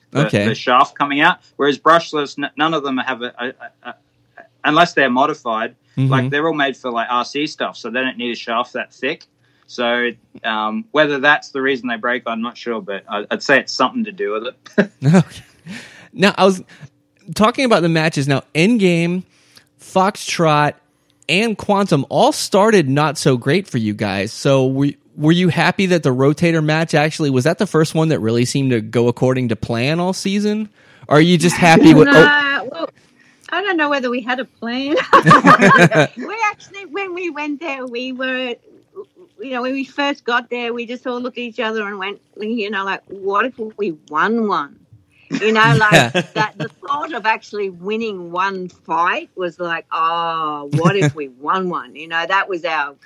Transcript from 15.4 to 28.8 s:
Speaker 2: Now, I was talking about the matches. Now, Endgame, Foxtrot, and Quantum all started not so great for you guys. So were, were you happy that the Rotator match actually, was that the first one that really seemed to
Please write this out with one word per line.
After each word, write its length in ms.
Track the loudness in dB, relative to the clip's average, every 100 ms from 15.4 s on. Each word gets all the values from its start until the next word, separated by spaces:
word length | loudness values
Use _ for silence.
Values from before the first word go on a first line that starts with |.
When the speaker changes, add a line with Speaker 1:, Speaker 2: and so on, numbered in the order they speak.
| -20 _ -18 -18 -18 -20 -20
Speaker 2:
Now, 220 | -2 0 4
I 80 |
was 180 | 2 2 -8 -20 -20 _ _ _ -14 0
talking 280 | 0 2
about 180 | 2 2
the 60 | 2
matches. 380 | 2 0 -2 -2
Now, 160 | -2 -2 0
Endgame, 640 | 2 4 2 2 0 -2 -8 _ _ _ _ _
Foxtrot, 920 | -4 0 0 -2 -8 0 2 2 0 -2 _ _ _ _ -2
and 280 | 0 0 -4
Quantum 480 | -2 0 2 0 0
all 240 | 2 2
started 560 | 0 0 2 4 4 2
not 280 | 0 0 0
so 200 | 0 0
great 300 | 0 -2 -2
for 100 | -4
you 160 | -2
guys. 380 | -2 -4 -2 -4
So 340 | -4 0 2 2
were, 240 | 0 -2 -4 _ -2
were 160 | 2
you 160 | 4 2
happy 380 | 2 0 0 0
that 160 | 2
the 80 | 2
Rotator 480 | 2 2 2 0 0
match 300 | 0 0 0
actually, 360 | 0 0 0 0
was 140 | 2
that 140 | 0 0
the 80 | 0
first 280 | 2 2
one 140 | 2 2
that 120 | 0
really 240 | 0 0
seemed 260 | 0 0 0
to 80 | 0